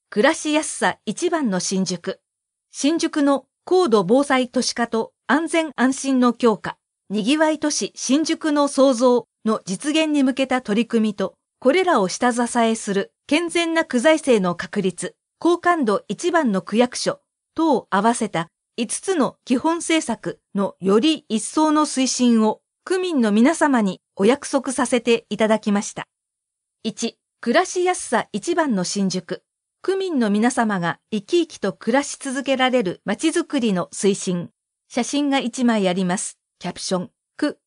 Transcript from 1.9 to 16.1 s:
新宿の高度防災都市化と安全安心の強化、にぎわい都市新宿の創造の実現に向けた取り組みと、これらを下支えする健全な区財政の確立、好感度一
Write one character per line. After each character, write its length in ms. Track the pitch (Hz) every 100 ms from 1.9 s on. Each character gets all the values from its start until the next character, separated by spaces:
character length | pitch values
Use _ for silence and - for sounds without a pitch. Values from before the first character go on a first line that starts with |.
| 180 190 - _ _ _ _ _
新 280 | - 269 330
宿 240 | 330 311
の 220 | 285 277 _ _ -
高 240 | 370 349
度 140 | 208
防 200 | 175 254
災 240 | 277 262 254
都 140 | 254
市 140 | - -
化 120 | 233
と 240 | 226 - _ -
安 220 | 269 330
全 240 | 330 320 -
安 160 | 254
心 280 | 269 269 262
の 140 | 247
強 220 | 233 240 208
化、 220 | - - _ _ -
に 140 | 208
ぎ 140 | 202 302
わ 120 | 311
い 80 | 311
都 140 | 302
市 220 | - 202 -
新 300 | - 285 320
宿 260 | 320 320
の 160 | 294 285
創 260 | 277 269
造 340 | 233 254 240 - _
の 160 | 220 214 -
実 260 | 285 285
現 200 | 311 311
に 120 | 294
向 120 | 269 269
け 120 | 262
た 140 | 254
取 220 | 254 208
り 40 | 226
組 220 | 226 214
み 40 | 202
と、 180 | 190 _ _ _
こ 120 | 254
れ 120 | 349
ら 160 | 359 277
を 100 | 185
下 220 | - 254
支 100 | 240 233 240
え 160 | 226 220
す 180 | -
る 180 | 196 - _ -
健 240 | 302 339
全 240 | 349 330
な 120 | 330 320
区 140 | 247
財 160 | 302 311
政 260 | 277 226
の 100 | 180
確 280 | 170 - 208
立、 340 | 185 - 180 _ _ _
好 180 | 330 349
感 260 | 349 339
度 200 | 220 196
一 240 | -